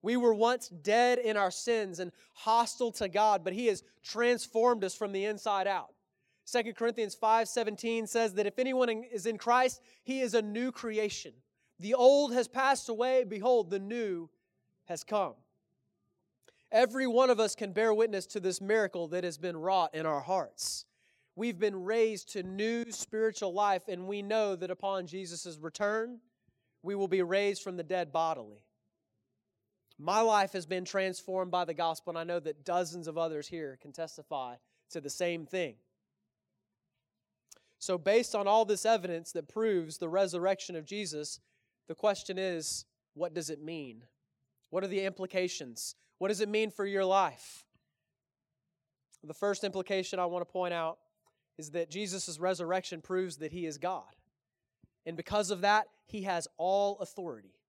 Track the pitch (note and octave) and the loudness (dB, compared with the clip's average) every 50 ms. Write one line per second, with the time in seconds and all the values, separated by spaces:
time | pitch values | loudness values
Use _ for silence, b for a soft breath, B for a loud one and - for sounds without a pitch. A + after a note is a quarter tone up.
0 | - G#3 A#3+ B3 A#3+ A#3 A3 G#3 A3+ A#3 B3+ B3 - - F3 E3 D3 G3+ G#3 A#3 | 2 2 2 6 6 6 6 6 4 4 4 0 -4 -12 -16 -6 0 4 6 6
1 | B3 B3 B3 B3 A#3+ A3 G#3+ G#3 G3 F#3 F#3 - - A#3+ A#3 A3 G#3 F#3+ F3 D#3+ | 6 6 4 4 2 0 2 2 2 2 0 -2 -2 0 0 0 0 -4 -4 -6
2 | F#3 F3 b b b b b - - A3 A3+ A#3 A#3 A#3 - - B3+ A#3 - - | -8 -8 b b b b b -4 0 4 4 4 4 2 0 -2 -2 -2 0 -2
3 | A3 F#3+ E3 G3+ G#3+ G#3+ G3+ F#3 D#3+ F#3 F#3 G#3+ B3 A3+ G3 F3+ b b b b | -4 0 2 4 6 6 4 4 2 -2 -2 2 2 2 2 2 b b b b
4 | _ - - G#3 A#3+ A#3+ B3 A#3 - - - A3+ A3+ B3 A#3+ A3 G3 F#3 - - | _ -10 -2 0 2 2 2 2 -2 -2 0 4 4 4 4 4 0 -4 -2 -4
5 | G#3+ G3+ G3 G3 G3 G#3+ G#3+ G3+ - A3 G3+ G3 F#3+ G3 G3 F3 B2 - _ _ | -4 -2 -2 -2 -2 -2 -4 -4 -2 0 0 2 2 0 0 -2 -4 -8 _ _
6 | _ _ _ _ _ _ _ _ _ - - B3 A3 A3+ G#3 - A3+ A#3 A3 A#3 | _ _ _ _ _ _ _ _ _ -2 0 0 0 0 -4 -2 -2 -2 0 0
7 | A3 G3+ - - A3+ A3 A3 A3+ A3+ - - B3 A3+ G#3+ G#3 - - A3+ A3+ A3+ | -4 -4 -2 0 4 4 4 4 4 2 -2 -2 -2 -2 -4 -4 -4 -2 -2 -2
8 | A3 G3+ - A#3 A3+ A3 F#3 G3 G3+ G3+ G3+ - B3+ C4+ C4 B3+ B3+ A#3 A3 A3 | -2 -2 0 0 0 2 0 0 -2 0 0 0 0 2 2 2 2 2 2 -4
9 | A#3+ B3 B3 G3+ E3+ A3+ A3 G3+ - A#3 A#3+ B3+ B3+ B3+ - - b b b b | -6 -6 -8 -4 -2 -2 -4 -2 2 4 6 6 6 4 0 -4 b b b b
10 | b - C4 C4+ B3+ A#3 F#3+ A#3 G#3+ G#3 G#3 A3+ B3 C4 A#3+ - - A3+ G#3+ G#3+ | b -4 -2 -2 0 2 2 0 0 0 -4 -2 -4 -4 -4 -6 -8 -4 -2 -2
11 | G#3+ G#3 - - - C3+ A#2+ B2+ _ _ _ _ _ _ _ - E3+ G#3 B3 B3+ | -2 -2 -4 -8 -12 -14 -18 _ _ _ _ _ _ _ _ -10 0 0 4 8
12 | B3 C4+ C#4 C#4+ D4 B3+ A#3+ B3 A3+ - - B3+ C4+ C4+ C#4 C4 - - A3+ G#3+ | 10 10 10 10 6 4 2 0 0 0 0 2 4 4 2 2 0 -6 -2 0
13 | B3 B3+ C4 C4 B3+ F#3+ G#3+ G3+ G3 B3+ B3+ A#3 G3 E3 G3 G3 G3 G3+ A#3 A#3+ | 2 4 4 2 2 0 -4 0 4 4 4 4 4 2 -2 -4 -4 -4 -4 -4
14 | A3+ G3+ F3+ E3+ E3 D#3 _ _ _ _ _ _ _ _ _ _ _ - F3 D#3 | -2 -2 -4 -6 -8 -12 _ _ _ _ _ _ _ _ _ _ _ -10 -10 -10
15 | - - G#3+ G#3 F#3+ C#3+ A2 _ _ _ _ _ _ _ _ _ _ _ _ _ | -4 -2 0 0 0 0 -4 _ _ _ _ _ _ _ _ _ _ _ _ _
16 | _ _ _ _ _ _ _ _ _ b b b b b - A3 B3+ G#3+ A3+ C4 | _ _ _ _ _ _ _ _ _ b b b b b 4 4 4 6 2 -2
17 | C4 B3+ A3+ B3 C4 B3+ A#3+ G#3 A3 G3+ - - A3+ G3 F3 G3+ A3+ A3+ G#3+ G#3+ | 0 2 4 4 6 6 6 4 2 0 0 -4 -8 -4 0 2 4 4 4 4
18 | A3+ A3+ G3+ F#3+ F3+ - - G#3+ F3 F#3+ F3+ - G3 G3 G#3+ A3 G#3 F#3+ - F3+ | 2 2 0 -4 -6 -6 -10 -4 -2 -2 -4 -2 -2 0 2 2 2 0 -2 -6
19 | E3+ D#3 E3 F3+ F3+ F3 D#3 C#3+ E3 F3+ E3+ D#3+ D#3+ F#3 F#3+ F#3 E3+ - - D#3 | -6 -4 -4 -4 -4 -4 -6 -6 -8 -8 -6 -4 -2 0 2 2 2 2 -2 -2
20 | D#3+ D#3+ D3+ C#3+ C3+ D#3 F#3+ F#3 D3 G#2+ - - - - - - - _ _ _ | -2 0 0 -2 -2 -2 -2 -2 -2 -4 -8 -8 -8 -6 -6 -8 -12 _ _ _
21 | _ _ _ _ _ _ _ F3+ A3 A#3+ G3+ E3+ G#3 G#3 G3 F#3+ F3+ F#3+ A3 A#3 | _ _ _ _ _ _ _ -6 -4 -4 -2 0 -2 -2 -2 -2 -4 0 2 4
22 | A3 A3+ G#3+ F#3 - - - G3+ F3+ F#3 F#3+ G3 G#3+ A3+ A#3 A#3 A#3 A#3 G#3+ - | 4 2 2 -4 -10 -10 -8 -8 -8 -6 -4 -2 -2 0 0 -2 -4 -6 -8 -10
23 | - _ - A3 A3 A3 G#3+ - G#3 F#3+ E3+ G3 G#3 G3+ G3 F3+ - - F#3 F3 | -10 _ -2 0 0 0 0 -2 -4 -2 0 2 2 2 2 0 0 -6 -8 -8
24 | F3+ F#3 G#3 G3+ G3+ G3+ G#3+ A3 G#3+ G3+ F#3+ E3+ F#3 F3 F#3 _ - G3 G3 F#3+ | -6 -6 -6 -6 -4 0 0 2 2 0 -2 -4 -4 -8 -6 _ -4 -4 -2 -4
25 | F3+ D#3 D#3 F#3+ F#3+ E3+ E3+ E3 - F3 D#3+ D3+ D#3 D#3+ - - G#3 G3+ G#3+ A3 | -4 -6 -10 -10 -10 -10 -10 -12 -12 -12 -14 -10 -12 -12 -4 0 0 0 2 0
26 | A3+ B3 B3 A#3 _ _ _ _ _ _ _ _ _ _ _ _ - F3+ G3+ G3 | -2 -4 -8 -16 _ _ _ _ _ _ _ _ _ _ _ _ -8 -6 -2 -2
27 | G3 F3+ F#3 F#3+ F3+ E3+ F#3 G3 G3+ G3+ G3 F#3+ - G3 F3+ F3 E3 D3+ F#3 F3+ | 0 2 2 2 2 2 2 2 2 2 -2 -2 -8 -8 -8 -8 -4 -2 -2 -2
28 | E3+ D3 C3+ E3 E3 D#3+ D#3+ C3+ A2 G#2 G#2 G#2+ _ _ _ _ _ _ _ _ | -2 0 0 0 2 2 0 -4 -8 -16 -18 -20 _ _ _ _ _ _ _ _
29 | _ _ _ _ _ _ _ _ _ _ _ _ _ _ _ _ _ _ _ - | _ _ _ _ _ _ _ _ _ _ _ _ _ _ _ _ _ _ _ -6
30 | C#3+ E3+ G3 A3 A3+ A3+ G#3+ G#3 G3 G3 - F#3+ E3 D3+ F#3 F#3 F3+ F3 - G3 | 0 2 4 6 6 6 6 6 4 2 0 -8 -6 -4 -4 -4 -4 -2 -2 0
31 | F#3+ F#3+ F#3 - - - F#3 F#3 F#3 F#3 F3 F3+ F3 E3+ D#3+ D#3 E3+ E3 D#3+ D#3+ | 0 0 -2 -6 -8 -4 -2 -2 -2 0 0 -2 -2 -2 -2 -2 -2 -2 -2 -4
32 | _ F3+ E3 E3 E3 E3+ F3 F3 D3 D#3 D3+ D3+ C#3+ - F3 F3+ F3+ D#3+ E3 F3 | _ -8 -6 -6 -4 -4 -4 -4 -4 -6 -10 -8 -6 -2 0 0 0 -2 -6 -8
33 | D#3+ E3 D#3 E3 E3 E3 D#3 D3 C#3+ - F3+ E3 D#3 C#3 C3 _ - D3 C3 - | -10 -6 -4 -2 -2 -2 -4 -6 -8 -8 -10 -8 -8 -10 -12 _ -20 -18 -10 -10
34 | E3 D#3 - - C#3+ _ D#3+ C#3 B2+ B2 B2 B2 _ _ _ _ _ _ - E3 | -10 -10 -10 -18 -12 _ -6 -6 -6 -8 -12 -16 _ _ _ _ _ _ -12 -10
35 | C#3+ C#3+ - - F3+ F3 E3+ E3+ D#3+ C#3+ - F#3 E3+ C#3 A2 _ _ _ _ _ | -10 -8 -6 -2 -2 -2 -2 -4 -8 -6 -4 -4 -4 -4 -6 _ _ _ _ _
36 | _ _ _ _ _ _ _ _ _ _ _ _ _ _ _ _ _ _ _ _ | _ _ _ _ _ _ _ _ _ _ _ _ _ _ _ _ _ _ _ _
37 | _ _ _ _ _ _ _ _ _ _ b b b b b b - - F#3 F3 | _ _ _ _ _ _ _ _ _ _ b b b b b b -6 -4 -4 0
38 | D3 F#3+ G#3 A#3 A#3+ - - G#3 G3+ G3 G#3 A3 A3+ G3 G#3+ F#3 - A3 A3+ G#3+ | 2 4 4 4 4 4 -2 0 2 4 4 4 4 4 0 0 4 2 2 2
39 | F3 F3+ E3+ E3 E3+ - - E3+ D3+ - - G#3+ A3+ A3 G3+ F3+ E3 D#3 D#3 - | 2 -4 -6 -6 -8 -6 -8 -8 -8 -6 -4 -2 0 2 2 0 -2 -4 -8 -6
40 | F3+ D#3+ E3 F#3+ G3 F3+ E3 F3 F3 F#3+ G3 F#3+ - - F3+ D#3+ D3+ C#3+ G3 G#3 | -6 -2 2 2 0 2 0 0 0 0 0 0 -4 -10 -10 -10 -10 -8 -8 -8
41 | G#3 E3 D3+ D3+ D3+ - - - _ _ _ _ _ _ _ _ _ - E3 _ | -6 -6 -8 -8 -8 -10 -12 -14 _ _ _ _ _ _ _ _ _ -14 -8 _
42 | - G#3+ G3 F#3+ - - F#3 F#3 F#3+ F#3+ F3 E3 D#3 - - - - _ _ _ | 2 2 2 2 -6 -8 -6 -4 -2 -2 -4 -4 -6 -6 -8 -8 -10 _ _ _
43 | _ _ _ D3 F3 E3+ D#3 E3+ D#3 D3 D#3 C#3+ D3+ D#3+ E3+ D#3+ C#3+ B2+ A2 A2+ | _ _ _ -8 -8 -4 -4 -6 -6 -6 -8 -10 -10 -10 -10 -10 -10 -12 -14 -18
44 | B2 _ _ _ _ _ _ _ _ _ _ _ _ _ - F#3 F#3+ F#3+ F#3+ F#3+ | -20 _ _ _ _ _ _ _ _ _ _ _ _ _ -4 -4 -4 -2 -2 -2
45 | G3 F#3+ F#3 F#3+ F#3+ F#3 - F#3 F#3 F3+ - - D3 B2 A#2 - - - - _ | -2 -2 -4 -6 -10 -4 -2 -2 -2 -2 -4 -8 -10 -12 -10 -10 -12 -12 -12 _
46 | _ _ _ _ F3+ G3 G#3+ F#3 G#3+ G#3 G#3 A3 A3 G#3+ - - G3 G3+ G3 G3 | _ _ _ _ -2 -2 0 0 -2 0 2 0 0 0 -2 -4 -4 -2 0 2
47 | F#3+ F#3 F#3+ G3 F#3 D#3 C3+ - - - - - - _ _ _ _ _ _ _ | 2 4 4 4 4 2 -2 -8 -20 -20 -20 -20 -20 _ _ _ _ _ _ _
48 | _ _ _ _ _ _ _ _ _ _ _ _ _ _ _ _ _ _ _ _ | _ _ _ _ _ _ _ _ _ _ _ _ _ _ _ _ _ _ _ _
49 | _ _ _ _ - D3+ D#3 - G3+ G3+ G3 - - G3 F#3 F#3+ F#3 - G3+ F#3+ | _ _ _ _ -16 -16 -6 -2 0 0 0 0 -4 -4 -4 -4 -4 -2 -2 -2
50 | F3+ - - F#3 F3+ F3 F3 F3+ F3 - - F#3 F3+ F3 F3 E3+ D#3+ D#3+ E3+ _ | -2 -2 -2 -2 -2 -2 -2 -4 -6 -4 -4 -4 -2 -2 -2 -2 -2 -4 -6 _
51 | _ _ _ _ _ _ _ _ _ _ _ - D#3 D3+ C#3+ E3+ E3+ D#3+ D3+ G3 | _ _ _ _ _ _ _ _ _ _ _ -16 -16 -8 -4 -4 -4 -4 -4 -6
52 | G#3+ F#3 F#3 F#3+ - - E3 D3+ F3 F#3 F#3 D#3+ F3 E3 F3+ F#3+ F#3 - F3+ D#3+ | -6 -6 -6 -8 -8 -8 -8 -4 -2 -2 -2 -2 -2 -2 -2 -2 -2 -6 -12 -12
53 | - - F#3 F#3 F#3+ F3+ D3+ C3+ D#3 D3+ D#3 F3+ E3+ D#3+ D3 C#3+ C#3+ F3 F#3 D3 | -8 -4 -2 -2 -2 -4 -6 -10 -10 -10 -8 -6 -8 -8 -8 -4 -4 -4 -4 -6
54 | - - _ _ _ _ _ _ _ _ _ _ _ _ _ _ _ _ _ _ | -10 -14 _ _ _ _ _ _ _ _ _ _ _ _ _ _ _ _ _ _
55 | _ D#3+ E3+ E3 E3 - G3+ G#3 G#3 F3+ G3+ F3 F#3 G3+ G#3 G#3+ G#3+ - _ _ | _ -10 -10 -10 -6 0 0 0 2 2 -2 2 4 4 6 4 4 0 _ _
56 | _ _ - G#3 F#3+ G3 F3+ E3+ D#3+ - _ - E3 F#3 G3 G3+ G3+ G3+ G3+ G3 | _ _ -10 -6 -4 -2 -2 -2 -4 -8 _ -4 0 2 2 2 2 0 -2 -4
57 | F3+ - - - F3+ E3 B2+ G#2+ G2 F#2+ _ _ _ | -10 -12 -10 -10 -10 -10 -10 -12 -16 -20 _ _ _